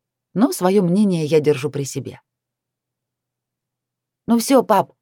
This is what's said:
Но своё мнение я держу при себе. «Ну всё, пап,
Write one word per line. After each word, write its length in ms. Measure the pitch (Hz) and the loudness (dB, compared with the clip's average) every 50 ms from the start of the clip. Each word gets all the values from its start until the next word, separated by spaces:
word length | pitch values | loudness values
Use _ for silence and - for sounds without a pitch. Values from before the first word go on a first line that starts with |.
| _ _ _ _ _ _ - | _ _ _ _ _ _ -4
Но 200 | 175 - 381 359 | 0 0 0 0
своё 280 | - 180 185 196 208 | 0 0 0 2 2
мнение 440 | 180 170 175 208 214 196 175 160 156 | 0 0 0 0 0 0 0 -2 -2
я 140 | 143 165 151 | 0 0 2
держу 300 | 139 151 147 127 147 143 | 2 2 0 0 -2 -8
при 140 | - 143 139 | -6 -8 -8
себе. 380 | - - 135 117 110 - - _ _ _ _ _ _ _ _ _ _ _ _ _ _ _ _ _ _ _ _ _ _ _ _ _ _ _ _ _ _ _ _ _ _ _ _ _ _ _ _ _ | -8 -10 -12 -12 -12 -14 -20 _ _ _ _ _ _ _ _ _ _ _ _ _ _ _ _ _ _ _ _ _ _ _ _ _ _ _ _ _ _ _ _ _ _ _ _ _ _ _ _ _
«Ну 120 | - 233 233 | -2 0 0
всё, 240 | - - 277 247 180 | 2 2 2 2 4
пап, 300 | - 208 190 - - _ _ | 2 2 0 0 -2 _ _